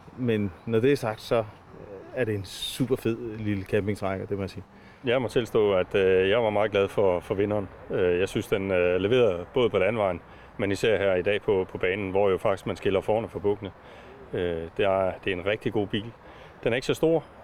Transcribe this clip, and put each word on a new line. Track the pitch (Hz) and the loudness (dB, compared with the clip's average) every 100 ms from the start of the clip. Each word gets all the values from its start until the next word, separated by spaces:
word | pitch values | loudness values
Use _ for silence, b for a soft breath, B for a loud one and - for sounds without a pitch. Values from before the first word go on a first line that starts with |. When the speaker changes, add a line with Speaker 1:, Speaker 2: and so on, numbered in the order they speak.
| - - | -18 -4
Speaker 1:
Men | 123 110 101 - - | 0 0 0 -6 -2
når | 113 | 2
det | 127 | 4
er | 139 | 2
sagt, | 113 110 | 0 -6
så | - 120 110 - - - - - - | -2 0 -2 -8 -20 -20 -18 -18 -10
er | 131 | -4
det | 113 | -2
en | 104 | -2
super | 92 - - - 123 131 | -6 -12 -8 -4 -2 0
fed | 117 113 120 107 | -2 -4 -6 -6
lille | 104 101 | -4 -4
campingtrækker, | 92 107 98 101 95 95 98 | 0 0 0 -2 -4 -4 -4
det | 98 | -6
må | |
jeg | 92 | -6
sige. | 104 - B B B | -8 -16 B B B
Speaker 2:
Jeg | 123 127 | 0 0
må | 113 | 2
tilstå, | 135 110 117 104 | 0 2 4 4
at, | 95 90 | 4 2
øh, | 104 95 92 95 | 2 4 6 4
jeg | 113 | 4
var | 110 | 2
meget | 104 107 | 2 2
glad | 98 98 | 2 2
for, | - 98 87 | 2 2 2
for | - | -2
vinderen. | 98 101 104 95 - - | -2 0 -2 -6 -12 -8
Øh, | 131 90 87 | 0 2 2
jeg | 95 | 0
synes, | 113 - | -2 -2
den, | 107 95 | -2 0
øh, | 92 87 92 | 2 2 2
leverede | 98 127 113 87 87 | 2 4 4 0 -4
både | 131 120 | 0 2
på | 101 | 2
landvejen, | 92 117 98 85 - B B B | 2 2 0 -2 -8 B B B
men | 101 | -4
især | 98 120 98 | 0 2 2
her | 98 | 2
i | 92 | 0
dag | 92 101 | 0 -2
på, | - 95 92 | 0 0 0
på | 98 | -2
banen, | 92 101 95 | -2 -2 -2
hvor | 95 101 | 2 2
jo | 90 | 2
faktisk | 110 95 117 | 0 -2 -4
man | 87 | -4
skiller | 104 95 | 0 0
forne | - 110 104 | 0 -2 -2
fra | 90 | -4
bukkene. | 101 104 98 - B B B B - | -2 -2 -6 -14 B B B B -10
Øh, | 110 87 82 82 - | -4 -4 -4 -6 -2
det | |
er, | 98 95 95 - | 2 2 0 -2
det | 101 | -4
er | 90 | -4
en | 90 | -2
rigtig | 110 120 | -2 -2
god | 107 98 | -4 -4
bil. | 110 113 - B B B B | -4 -8 -16 B B B B
Den | 127 | -2
er | 120 | -2
ikke | - | -2
så | |
stor, | 131 160 160 - - | 0 2 0 -2 -8